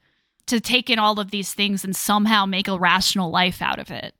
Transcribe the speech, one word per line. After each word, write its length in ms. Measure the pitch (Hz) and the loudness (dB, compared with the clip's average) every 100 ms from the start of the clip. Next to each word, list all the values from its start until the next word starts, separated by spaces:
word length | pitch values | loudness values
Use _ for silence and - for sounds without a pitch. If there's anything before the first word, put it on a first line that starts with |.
| _ _ _ _ - | _ _ _ _ -4
to 120 | 233 | -2
take 300 | - 247 247 | 0 0 0
in 100 | 226 | 2
all 200 | 214 208 | 2 0
of 120 | 196 | -4
these 220 | 208 190 | -6 -6
things 300 | - 202 196 | -2 -2 -2
and 120 | 190 185 | -4 -4
somehow 500 | - 208 208 214 196 | 0 2 4 4 2
make 220 | 190 202 | -2 -2
a 120 | 185 | 2
rational 500 | 180 180 - 202 175 | 4 4 2 0 0
life 320 | 175 185 - | 2 0 0
out 180 | - - | -4 -4
of 120 | - | -8
it. 240 | - - | -12 -12